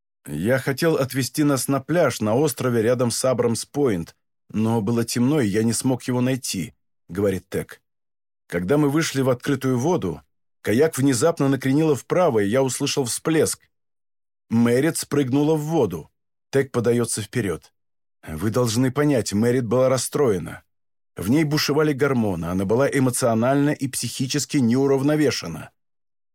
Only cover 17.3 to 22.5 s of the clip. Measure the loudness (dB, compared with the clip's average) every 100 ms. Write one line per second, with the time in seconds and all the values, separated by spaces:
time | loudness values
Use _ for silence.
17.3 | -4 -4 -6 -10 _ _ _ _ _ -12
18.3 | -6 -2 0 0 0 0 2 2 2 0
19.3 | 0 2 0 0 2 2 2 -2 0 2
20.3 | 0 -4 -14 _ _ _ _ _ -10 0
21.3 | 2 2 0 0 2 2 2 0 2 0
22.3 | -2 -2